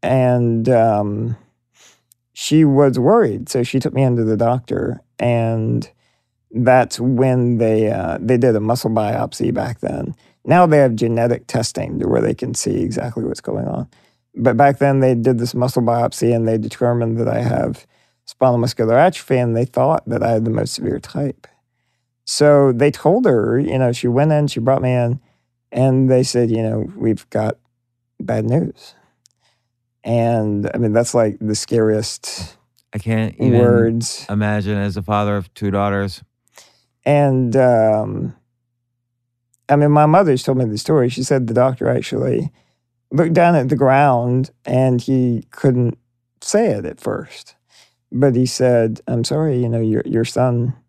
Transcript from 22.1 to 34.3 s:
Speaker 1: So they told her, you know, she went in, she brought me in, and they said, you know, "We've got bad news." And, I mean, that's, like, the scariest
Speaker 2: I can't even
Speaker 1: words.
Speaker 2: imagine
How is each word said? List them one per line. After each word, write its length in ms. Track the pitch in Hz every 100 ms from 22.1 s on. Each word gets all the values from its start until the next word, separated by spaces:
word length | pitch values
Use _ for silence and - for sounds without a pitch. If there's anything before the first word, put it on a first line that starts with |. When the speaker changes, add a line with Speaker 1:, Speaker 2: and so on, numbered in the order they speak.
| _
Speaker 1:
So 480 | - - 147 147 139
they 180 | 120 139
told 340 | 113 151 202
her, 340 | 240 120 110 117
you 200 | 139 131
know, 120 | 127
she 160 | 120 123
went 260 | 120 151
in, 160 | 151 147
she 120 | 135
brought 220 | 117 135
me 100 | 127
in, 260 | 123 120 120 _ _ _ _ _
and 380 | 123 131 131 131
they 120 | 127
said, 280 | 127 123 120
you 120 | 113
know, 300 | 110 110 -
"We've 340 | 196 113 104 -
got 260 | 107 107 - _ _ _ _ _ _
bad 240 | - 110
news." 500 | 110 139 - - - _ _ _ _ _ _ _ _ _ _ _
And, 680 | - 117 117 117 107 104 104
I 20 | -
mean, 160 | 117
that's, 220 | 107 120
like, 240 | 123 110 104
the 140 | 107
scariest 1000 | 104 - 117 110 107 104 - - - 85 _ _ _ _
Speaker 2:
I 60 | 107
can't 360 | 110 113 110 -
even 200 | 131 120
Speaker 1:
words. 680 | 120 120 117 113 117 -
Speaker 2:
imagine 480 | -